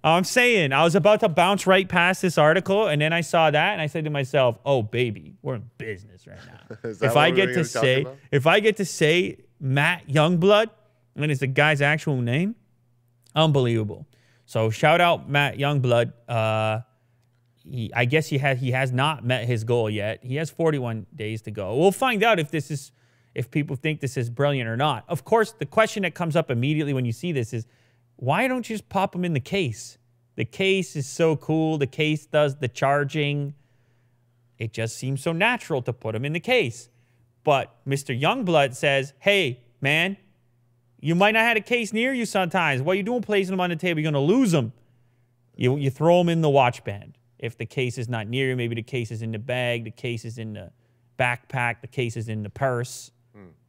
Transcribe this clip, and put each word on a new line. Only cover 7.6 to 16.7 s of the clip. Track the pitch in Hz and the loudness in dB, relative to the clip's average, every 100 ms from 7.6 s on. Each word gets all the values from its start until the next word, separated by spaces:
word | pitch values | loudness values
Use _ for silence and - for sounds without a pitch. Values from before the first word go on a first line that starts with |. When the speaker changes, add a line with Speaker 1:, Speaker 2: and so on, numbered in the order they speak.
Speaker 2:
gonna | 156 | -2
talk | 127 | 0
Speaker 1:
say, | 135 131 | 2 2
Speaker 2:
about? | 127 135 _ | -2 -10 _
Speaker 1:
if | 143 143 | 0 4
I | 196 | 4
get | 214 208 | 2 0
to | |
say | 190 - 151 170 190 - _ _ | -4 0 2 2 0 -6 _ _
Matt | 135 139 151 175 - | -2 2 2 0 -2
Youngblood, | 147 156 180 190 208 226 _ _ _ _ | 2 4 4 6 4 4 _ _ _ _
and | - 147 | -6 -2
it's | 135 | -2
the | 135 | 0
guy's | 135 151 147 | 2 4 4
actual | 143 151 - 135 | 2 0 -2 -2
name, | 120 127 190 233 _ _ _ _ _ _ _ 151 | 0 0 -2 -6 _ _ _ _ _ _ _ 2
unbelievable. | 160 143 123 113 107 98 - _ _ _ _ | 4 4 2 0 -2 -8 -16 _ _ _ _
So | 117 110 | -2 0
shout | 110 156 170 | 2 4 6
out | 175 160 - | 4 2 0
Matt | 143 143 - | 0 0 0
Youngblood. | 139 147 127 120 117 - - | -2 0 2 2 2 -6 -6
Uh, | 117 110 110 110 | -2 0 0 -2